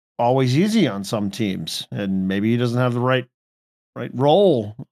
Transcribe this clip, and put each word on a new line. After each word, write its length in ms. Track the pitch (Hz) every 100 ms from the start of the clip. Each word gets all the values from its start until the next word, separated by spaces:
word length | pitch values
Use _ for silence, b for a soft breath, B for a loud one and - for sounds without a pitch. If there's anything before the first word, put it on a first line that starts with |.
| _ -
always 400 | 120 131 131 131
easy 280 | 208 220 156
on 180 | 101 98
some 260 | 113 104
teams. 560 | - 107 92 82 - -
And 360 | 123 101 95 95
maybe 240 | 98 107
he 60 | 120
doesn't 200 | 120 120
have 140 | 127
the 60 | 120
right, 260 | 123 131 127 _ _ _ _ _ _ -
right 160 | 123
role 640 | 123 139 170 202 135 107 110 -